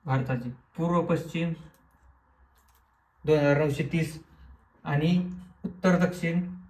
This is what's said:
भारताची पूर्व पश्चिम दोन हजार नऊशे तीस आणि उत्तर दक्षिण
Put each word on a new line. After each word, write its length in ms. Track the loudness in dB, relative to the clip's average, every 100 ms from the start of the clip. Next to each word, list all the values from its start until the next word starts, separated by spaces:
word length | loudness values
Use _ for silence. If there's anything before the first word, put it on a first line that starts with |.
| 0
भारताची 440 | -2 0 -4 -6
पूर्व 560 | -12 _ -4 0 0 2
पश्चिम 480 | -2 -2 -4 -4 -4 -12 _ _ _ _ _ _ _ _ _ _ _ _ _ _ _ 2
दोन 140 | 4
हजार 180 | 6 4
नऊशे 320 | 2 0 -2
तीस 320 | -2 -2 -6 -18 -20 -20 -20 _ _
आणि 480 | -2 0 4 2 0 -8 -16 -12 -12
उत्तर 320 | 0 2 4 2
दक्षिण 500 | 0 -2 -2 -4 -10